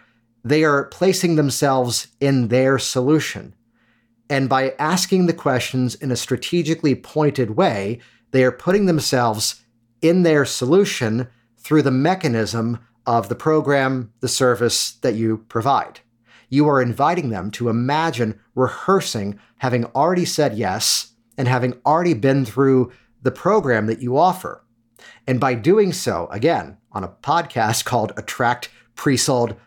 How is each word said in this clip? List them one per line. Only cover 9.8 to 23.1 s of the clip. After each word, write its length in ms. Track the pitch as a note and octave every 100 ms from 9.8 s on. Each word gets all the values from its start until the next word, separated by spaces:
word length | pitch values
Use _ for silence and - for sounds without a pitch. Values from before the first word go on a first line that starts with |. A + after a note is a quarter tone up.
| _ -
in 200 | D#3+ F#3
their 220 | E3+ D3+
solution 840 | C3+ - B2+ F#3 G3 - A2+ A2+ B2 _ _ _
through 240 | - D3+
the 100 | C#3+
mechanism 880 | B2+ D#3 F#3+ D#3 A2+ G#2 A#2 A2+ A#2 _ _ -
of 240 | A#2 -
the 40 |
program, 800 | - D#3 D#3 C#3 C#3 C3+ C3 A#2 -
the 80 | B2+
service 640 | - B2+ A#2+ A#2+ - - -
that 140 | F#2
you 240 | G#2 A2+ A2 _
provide. 520 | A#2 C3 B2 - - _ _ _ _ -
You 180 | C#3 D3+
are 140 | C#3
inviting 480 | B2 G#2 D3 F3+ C3+
them 200 | G2 G2
to 180 | - A#2
imagine 680 | A2+ B2+ D3+ E3 A#2+ A2 G#2 _
rehearsing, 840 | B2 B2 - - G3 - A2+ G2 G2+ _ -
having 280 | B2+ A#2+ A#2
already 400 | C3 D#3+ F3+ E3+
said 320 | - C#3 G#2+
yes, 540 | G2 G#2 - - - _ _ -
and 100 | B2+
having 320 | C3 B2+ - C#3+
already 260 | D#3+ F3+
been 320 | B2+ C3+ C#3
through 480 | A#2+ C3 C3+ C3 B2 - _